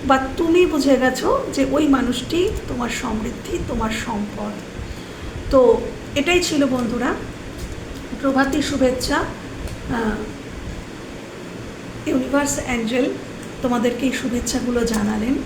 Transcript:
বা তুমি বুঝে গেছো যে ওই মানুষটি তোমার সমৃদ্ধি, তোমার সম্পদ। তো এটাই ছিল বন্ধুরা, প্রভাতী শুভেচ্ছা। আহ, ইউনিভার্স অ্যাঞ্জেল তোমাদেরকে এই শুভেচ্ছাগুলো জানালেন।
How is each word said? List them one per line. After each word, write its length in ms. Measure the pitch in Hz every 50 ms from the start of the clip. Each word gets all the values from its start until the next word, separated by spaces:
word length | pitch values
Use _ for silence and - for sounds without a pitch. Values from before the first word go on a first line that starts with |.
| - 262
বা 80 | 269 262 262 262 - -
তুমি 240 | 330 330 330 359 359 311
বুঝে 240 | 311 285 262 277 269 -
গেছো 260 | 240 254 - - - 349 508 554 - - -
যে 80 | 277 269 269 262
ওই 80 | 294 311 285 269
মানুষটি 440 | 254 233 240 247 - - - 311 339 370 427 - - - -
তোমার 220 | 269 247 240 226 226 -
সমৃদ্ধি, 520 | - 240 220 214 220 240 220 - - - - 330 - -
তোমার 240 | 262 226 220 220 220 - -
সম্পদ। 460 | 240 214 202 208 208 - 208 208 208 202 180 - - - - - - - - - - - - - - - - - -
তো 80 | 277 269 254 233 - - - - - - - - - 285
এটাই 200 | 285 320 349 359 349 -
ছিল 140 | 320 294 285 254 254
বন্ধুরা, 360 | 254 240 214 240 240 - 302 - - - - - - - - - - - - - - - - - - - - - -
প্রভাতী 400 | - 277 254 262 277 269 277 302 277 -
শুভেচ্ছা। 500 | 294 269 262 254 254 254 - - 269 311
আহ, 1000 | 359 - - - - - - - - - - - - - - 233 226 214 208 - 214 - - - - - - - - - - - - - - - - - - - - - - - - - - - - - - - - - - - - 302
ইউনিভার্স 440 | 302 262 254 262 269 285 285 285 - 302 -
অ্যাঞ্জেল 400 | - 247 233 226 214 247 254 269 320 392 - - - - - - - - -
তোমাদেরকে 440 | - 247 247 240 214 247 240 240 277
এই 80 | 262 - -
শুভেচ্ছাগুলো 600 | - 233 233 240 233 - - 254 233 247 240 240 233 226
জানালেন। 420 | 220 214 208 208 214 214 214 247 285 - -